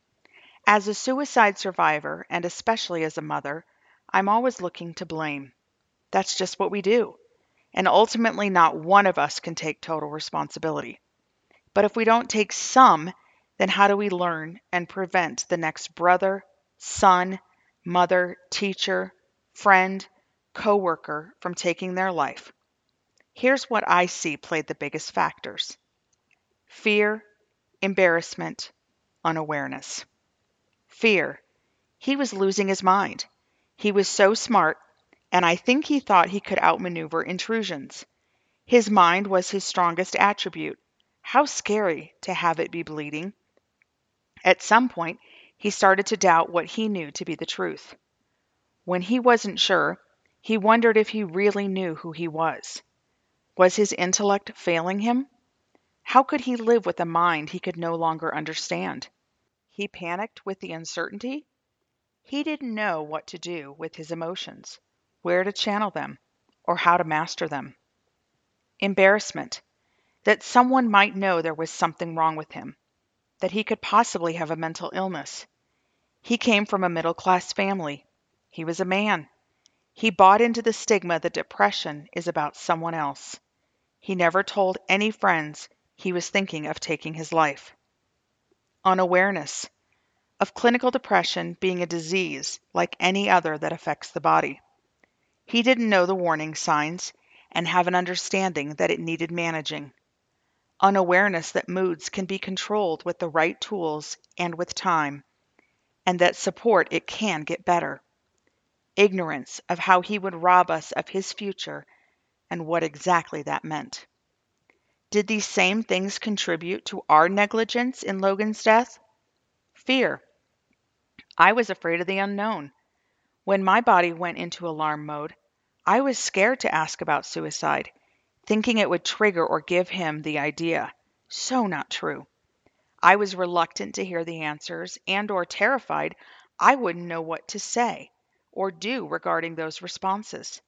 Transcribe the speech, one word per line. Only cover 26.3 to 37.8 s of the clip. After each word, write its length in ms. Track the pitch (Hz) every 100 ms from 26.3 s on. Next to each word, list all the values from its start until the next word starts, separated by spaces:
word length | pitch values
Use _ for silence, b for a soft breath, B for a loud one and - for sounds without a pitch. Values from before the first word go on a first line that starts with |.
| _ _ _ _
Fear, 560 | - 220 208 208 220 _ _ _ _ _ -
embarrassment, 920 | 196 190 180 170 - - 165 - - _ _ _ _ _
unawareness. 800 | 165 160 151 147 135 135 - - - _ _ _ _ _ _ _ _
Fear. 520 | - 226 190 139 143 _ _ _ _ _ _
He 180 | - 277
was 160 | 254
losing 340 | 196 196 196 196
his 160 | 190
mind. 420 | 185 196 185 - - _ _ _ _ -
He 160 | 208
was 160 | 202 190
so 260 | - 196
smart, 420 | 226 - 208 160 - _ _ _ _ -
and 140 | 180 170
I 80 | 180
think 300 | - 269 -
he 140 | 285
thought 280 | - 190 170
he 120 | 196
could 180 | - 190
outmaneuver 640 | 170 165 180 165 156 165
intrusions. 800 | 160 185 - 226 196 151